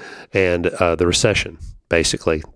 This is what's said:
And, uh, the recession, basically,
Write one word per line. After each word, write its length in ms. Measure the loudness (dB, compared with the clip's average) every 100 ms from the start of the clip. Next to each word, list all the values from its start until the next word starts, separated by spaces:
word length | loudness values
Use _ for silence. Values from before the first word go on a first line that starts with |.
| -20 -20 -4
And, 320 | 0 2 2 0
uh, 300 | 0 0 2
the 100 | 2
recession, 520 | 2 2 0 -4 -10 -16 -16 -2
basically, 540 | 0 2 -2 -2 -2 -4